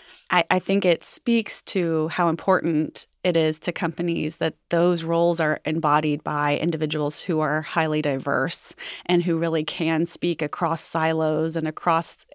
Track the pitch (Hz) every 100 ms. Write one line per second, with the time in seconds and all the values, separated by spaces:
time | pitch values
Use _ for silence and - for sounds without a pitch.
0 | - - - 180 - 185 - 196 185 165
1 | - - - 233 214 - - 196 170 160
2 | 160 - 170 165 - 185 170 151 160 -
3 | - _ 185 170 156 160 - 170 170 -
4 | 175 165 156 - 165 - - 170 175 170
5 | 165 165 170 165 156 151 - 160 151 147
6 | 156 147 - 151 147 147 170 156 156 156
7 | 147 - - 160 151 156 156 175 160 156
8 | 147 135 143 131 143 - - - - -
9 | - 175 175 165 165 160 156 - 165 160
10 | 170 - 180 165 151 - 165 165 - 165
11 | 160 160 156 156 160 160 156 156 - 165
12 | 170 - -